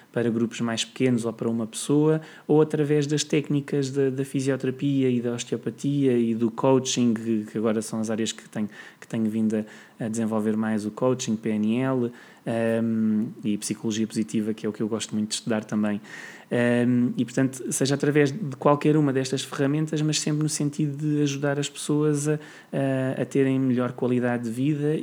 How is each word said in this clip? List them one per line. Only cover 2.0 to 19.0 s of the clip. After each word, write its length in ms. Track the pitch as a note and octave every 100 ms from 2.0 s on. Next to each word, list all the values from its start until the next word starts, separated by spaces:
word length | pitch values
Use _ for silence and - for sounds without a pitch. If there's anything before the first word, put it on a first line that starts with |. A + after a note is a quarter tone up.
| D3+ D#3 D#3 - -
ou 140 | D3+
através 460 | D#3 D3+ C#3+ D3+ C#3
das 160 | D3
técnicas 640 | - D#3 C#3+ C#3+ C#3 D3 C3+
da, 200 | C#3 C3+
da 140 | C3
fisioterapia 840 | C3+ C#3 C3+ B2+ C3 B2+ C#3+ C#3 C3
e 100 | B2
da 140 | A#2+
osteopatia 840 | A#2+ - A#2+ A#2 G#2+ C#3 C#3+ C3+ A#2+
e 160 | A#2
do 160 | A2+ A#2
coaching, 640 | - C3+ C3 B2+ B2 A#2+
que, 320 | A2 A2+ A2 G#2+
que 60 | A2+
agora 240 | A2 A2
são 180 | G#2+ A2+
as 100 | A2
áreas 220 | A2 G#2+
que 160 | - -
tenho, 200 | A2 G#2 - - -
que 80 | -
tenho 220 | A#2 A2
vindo 360 | A2+ A2 G#2+ G#2+ - - -
a, 60 | A#2
a 20 |
desenvolver 500 | A2+ A2 A2 G#2+ G#2+
mais, 280 | A2 G#2+ G#2
o 60 |
coaching, 440 | G#2+ B2+ B2+ B2 G#2+
P 140 | A#2
N 300 | G#2+ G#2+ A#2
L, 320 | C3+ C3 A#2+ A#2+ - - -
ahm, 800 | A#2 A2+ A2+ A2+ A2+ A2 G#2+ B2 -
e 140 | A2 G2+
psicologia 500 | - A2 A#2 G#2+ A2
positiva, 460 | A2+ G#2+ A2+ G#2+
que 120 | G#2+ A2
é 40 |
o 40 |
que 80 | -
eu 60 | G#2+
gosto 260 | A2 -
muito 160 | G#2+ G#2+
de 60 | -
estudar 280 | - G#2+
também. 380 | G#2+ G#2+ G#2+ G2+ - - - - -
Ahm, 600 | B2 A#2+ A#2+ A#2+ B2 A#2+ A2+
e, 80 |
portanto, 480 | B2 - C3+ C3 A#3+
seja 240 | D#3+ C#3 C#3+
através 360 | E3+ D3 C#3+
de 240 | D3 C#3+ B2+
qualquer 420 | D3 C#3+ D3+
uma 160 | D3+